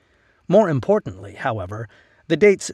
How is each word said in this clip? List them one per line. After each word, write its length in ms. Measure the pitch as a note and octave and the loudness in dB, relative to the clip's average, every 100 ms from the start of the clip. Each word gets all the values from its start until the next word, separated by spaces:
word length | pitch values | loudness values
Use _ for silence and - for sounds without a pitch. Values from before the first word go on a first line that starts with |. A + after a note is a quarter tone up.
| _ _ _ _ - | _ _ _ _ 2
More 200 | F#3+ G3 | 4 4
importantly, 640 | C#3 - G#3 - F#2+ G2+ | 0 0 -2 -2 -14 -16
however, 540 | - C3+ A2 F#2 G#2 A#2 _ _ _ - | -8 -6 -6 -8 -10 -14 _ _ _ -4
the 80 | D#3+ | 2
dates 340 | G#3 F#3 - | 4 4 -4